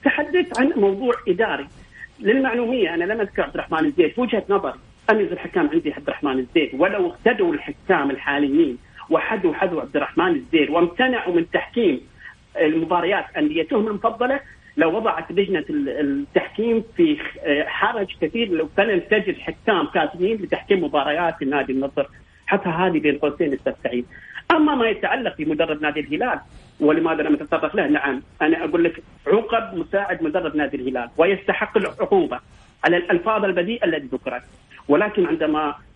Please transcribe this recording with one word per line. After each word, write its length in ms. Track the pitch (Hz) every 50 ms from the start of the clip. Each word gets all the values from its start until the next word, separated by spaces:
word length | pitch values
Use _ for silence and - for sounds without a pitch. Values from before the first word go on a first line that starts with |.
| -
تحدثت 560 | 269 - - 302 - - 359 320 - - 220
عن 120 | 262 294 349
موضوع 380 | 254 202 196 196 196 262 240 240 - - -
إداري. 380 | 180 180 226 208 156 131 139 143 - - - - - - - - _ -
للمعلومية، 720 | 220 202 233 269 269 262 226 240 240 226 262 254 202 160 170
أنا 100 | 165 170
لم 160 | 185 220 233
أذكر 220 | 208 196 - -
عبد 120 | 170 143 -
الرحمن 320 | - - - 165 160 -
الزيد، 240 | - 285 - 165 151
في 100 | - -
وجهة 240 | 247 214 - 208 - -
نظري 260 | 202 196 - 139 123 - - - _ _ _ -
أميز 220 | 214 220 202 160
الحكام 360 | 175 - - 170 - 185 156 147
عندي 200 | 151 170 - 151
عبد 160 | - - 147 -
الرحمن 300 | - - - 147 131 131
الزيد، 320 | 127 - - 165 147 - -
ولو 320 | 131 165 196 196 208 185
اقتدوا 480 | 175 170 - - 220 247 208 190 170 156
الحكام 560 | 147 - - 147 - - - 190 160 143 143
الحاليين 680 | 139 127 - 143 143 143 147 139 139 156 170 139 120 123 - - - - - -
وحدوا 440 | 160 156 - - 220 208 185 170 147
حذو 260 | - 190 185 175 156
عبد 160 | - - -
الرحمن 380 | 151 147 - - - 170 185 170
الزيد 360 | 139 123 - - 160 143 135
وامتنعوا 640 | 151 170 175 170 - - 254 254 254 226 - 180 175
من 160 | 170 165 -
تحكيم 500 | - 165 - - - 240 233 185 135 127 - - - - - - - _ _ _ _ -
المباريات 640 | 165 151 156 165 165 160 180 175 170 175 202 185 - - -
أنديتهم 520 | 170 151 151 151 170 156 - 294 220 208 220
المفضلة، 520 | 214 196 - 226 220 - 247 247 269 277 - - - - _ - -
لو 200 | 294 302 - -
وضعت 360 | 226 214 214 - - - -
لجنة 320 | 170 185 196 185 190 156 147 -
ال-، 180 | 156 147 143 135
التحكيم 960 | - 139 151 139 139 139 143 - - 180 - - - - 220 233 226 226 220 - -
في 200 | - 170 156 151
خ-، 500 | 147 - - - - - 165 143 147 -
حرج 500 | - - - 196 214 233 226 196 - - -
كثير 280 | 170 151 - 226 233 202
لو 200 | 175 156 160 151 -
فلم 240 | 202 202 226 202 175
تجد 380 | - - 214 214 190 190 156 -
حكام 480 | - - - - - - 208 175 151
كافيين 500 | 147 - 190 175 196 - 170 180 202 226
لتحكيم 480 | 214 185 156 - - - - 202 190 165
مباريات 580 | 143 139 147 139 151 147 165 175 165 160 -
النادي 300 | 147 131 143 143 131 123
النصر. 340 | 131 135 139 139 - - - - - - - _ _ _ _
حتى 220 | - 190 196 - 180
هذه 300 | 165 165 185 185 170 151
بين 200 | 147 151 139 143
قوسين 340 | - 147 143 - 175 151
أستاذ 200 | 135 127 - 135 - - -
سعيد. 220 | 120 123 120 120 - - - - - - - - _
أما 240 | 339 320 302 302 294
ما 140 | 254 226 220
يتعلق 480 | 208 - - 165 202 262 240 185 - -
بمدرب 440 | 156 151 156 147 165 156 156 147
نادي 180 | 156 151 147 156
الهلال، 400 | 147 135 143 175 233 254 190 - - - - - - - _ _
ولماذا 420 | 147 147 156 165 160 165 160 156
لم 140 | 147 151 147
تتطرق 400 | 147 156 - - 156 - 147 -
له؟ 100 | - 170
نعم، 360 | 135 151 139 - 143 131 131 - - - -
أنا 220 | 160 156 165 165 170
أقول 200 | 151 156 170 170
لك، 180 | 165 160 - - - - - -
عوقب 480 | 139 170 220 220 - 226 226 - - 190
مساعد 480 | 170 - - - 196 202 202 185 -
مدرب 340 | 330 - - 185 175 156 -
نادي 200 | 151 147 131 131
الهلال 320 | 131 123 131 131 127 120 120 -
ويستحق 600 | - 160 185 202 190 - - - - 214 - -
العقوبة 640 | 220 196 - - - 208 - 202 190 165 123 123 123 _ - - - - - _ _ -
على 120 | 160 175
الألفاظ 480 | 175 170 - 170 175 - 220 220 214 202
البذيئة 400 | 196 180 175 175 196 233 - -
التي 220 | 175 160 151 139
ذكرت، 360 | - 135 127 - 131 123 123 - - - - _ _ - - - -
ولكن 380 | 143 160 214 208 208 208 170
عندما 480 | 156 160 160 156 156 151 151 156 147 147 - - - -